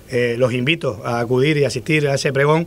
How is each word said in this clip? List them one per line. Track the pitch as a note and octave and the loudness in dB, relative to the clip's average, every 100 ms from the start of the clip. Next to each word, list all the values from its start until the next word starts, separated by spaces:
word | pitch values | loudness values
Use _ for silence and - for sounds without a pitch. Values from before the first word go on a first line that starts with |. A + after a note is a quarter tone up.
| - | -4
eh, | B2 A#2+ A#2 | 0 0 2
los | B2 | 0
invito | B2 B2+ E3 C3+ G#2 | 0 0 0 -2 -4
a | C3 A#2 | -4 -2
acudir | A#2 B2+ C#3+ D3 | 0 2 2 2
y | |
asistir | C3 B2 A2+ D#3 C#3+ | 0 -2 -2 0 0
a | |
ese | C#3 D3+ | 0 -2
pregón, | C3+ C#3+ D#3 | 0 2 2